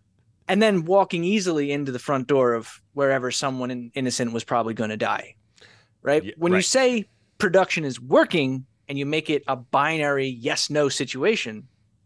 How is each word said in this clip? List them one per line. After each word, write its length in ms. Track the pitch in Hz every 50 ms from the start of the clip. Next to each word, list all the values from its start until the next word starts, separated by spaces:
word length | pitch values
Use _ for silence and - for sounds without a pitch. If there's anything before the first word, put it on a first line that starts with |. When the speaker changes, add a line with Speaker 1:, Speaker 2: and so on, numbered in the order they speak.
| _ _ _ _ _ _ _ _ _
Speaker 1:
and 140 | - 196 202
then 240 | 220 214 202 175 156
walking 380 | 165 190 196 185 - 190 170 170
easily 480 | 185 214 214 180 180 160 151 143 143
into 200 | 143 143 143 135
the 60 | 127 123
front 280 | - - 143 131 123
door 260 | 135 143 135 127 120 117
of 260 | 113 107 - - - _ _ -
wherever 380 | 139 139 135 135 127 123 123
someone 400 | 117 - 151 135 131 127 123 123
in-, 200 | 127 123 120 117 -
innocent 380 | 139 131 123 117 - 123 117 117
was 100 | 117 -
probably 300 | - 131 117 110 113 110
gonna 240 | 117 110 107 110
die, 380 | 104 117 107 104 - - - - _ _ _ _ _ - - _ _ _ _ _ _
right? 220 | - 135 147 160 92
Speaker 2:
Yeah, 80 | 101 -
Speaker 1:
When 140 | 156 170 175
you 60 | 185
Speaker 2:
right. 80 | 190 180
Speaker 1:
say 440 | - - 262 262 254 247 220 196 - _ _ _ _ _
production 480 | - 214 185 - 190 180 - - 175 151
is 140 | 139 120 123
working 640 | 123 131 180 302 - - 196 165 135 131 131 131 131 - _ _ _
and 100 | - 143
you 80 | 139 139
make 240 | 143 156 160 156 160
it 140 | 151 139 -
a 80 | - 131
binary 720 | 123 123 - - 135 143 156 160 156 147 143 139 139 135
yes-no 600 | 135 127 117 117 147 151 - - - 147 151 147 135
situation, 800 | - - 139 - - 131 151 214 226 - - 117 107 107 - - _ _ _ _ _ _ _